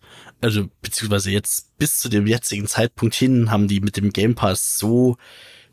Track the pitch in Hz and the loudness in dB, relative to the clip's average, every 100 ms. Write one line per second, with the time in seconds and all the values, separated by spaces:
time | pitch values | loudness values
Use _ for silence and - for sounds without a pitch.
0 | _ - - _ 117 107 95 - 98 - | _ -20 -20 _ -2 -2 -4 -8 -10 -8
1 | 110 101 98 101 - - - _ 151 - | -2 -2 0 -2 -2 -6 -8 _ -2 -2
2 | 131 107 104 110 - 104 98 - 113 - | 0 0 2 0 -2 -6 -4 -2 -2 0
3 | 117 - 131 127 110 107 101 98 101 - | -2 0 2 4 4 2 2 2 0 0
4 | 101 95 110 120 104 92 - - 107 120 | -2 2 0 2 0 0 -4 -4 0 2
5 | 127 120 - - - - _ | 2 0 -8 -20 -20 -20 _